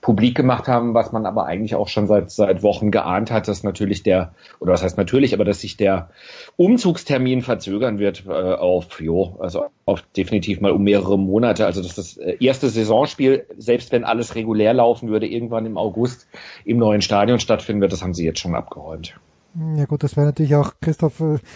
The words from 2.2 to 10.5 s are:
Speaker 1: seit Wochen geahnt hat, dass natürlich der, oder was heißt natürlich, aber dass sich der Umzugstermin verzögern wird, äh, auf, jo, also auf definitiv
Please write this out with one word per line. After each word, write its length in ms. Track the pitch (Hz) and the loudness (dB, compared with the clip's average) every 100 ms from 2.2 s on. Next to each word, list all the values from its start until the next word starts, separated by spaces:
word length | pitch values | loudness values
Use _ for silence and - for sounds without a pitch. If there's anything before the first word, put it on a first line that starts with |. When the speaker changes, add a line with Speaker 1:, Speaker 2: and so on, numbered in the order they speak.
| 92 | 2
Speaker 1:
seit 320 | - 101 90 | 0 2 4
Wochen 280 | 104 101 107 | 2 2 0
geahnt 400 | 104 - 92 110 | 0 0 -2 0
hat, 160 | 113 107 | -2 -2
dass 160 | 95 | -4
natürlich 420 | 101 92 101 95 | -4 -4 -4 -2
der, 280 | - 92 85 - - - | 2 2 0 -10 -20 -8
oder 140 | 87 | 0
was 100 | 87 | 2
heißt 140 | 92 87 | 0 -2
natürlich, 380 | 95 127 139 | 0 2 2
aber 100 | 101 | 2
dass 160 | 101 101 | 0 0
sich 160 | 104 - | -6 0
der 320 | 98 95 85 _ - - - - | 0 0 -4 _ -20 -20 -20 0
Umzugstermin 840 | 180 240 190 165 - 135 127 127 | 4 4 2 -2 -2 0 2 0
verzögern 560 | 123 113 98 101 123 104 | 0 -4 -2 -2 -2 0
wird, 260 | 101 - 92 | -2 -2 -6
äh, 40 | |
auf, 720 | 85 92 92 90 90 87 - | -2 0 0 2 2 -2 -8
jo, 340 | 80 85 90 92 | -2 0 0 -4
also 280 | 90 87 - _ | -8 -6 -8 _
auf 160 | - 92 - - | -4 -4 -4 -6
definitiv 460 | 92 107 90 | -2 -2 -2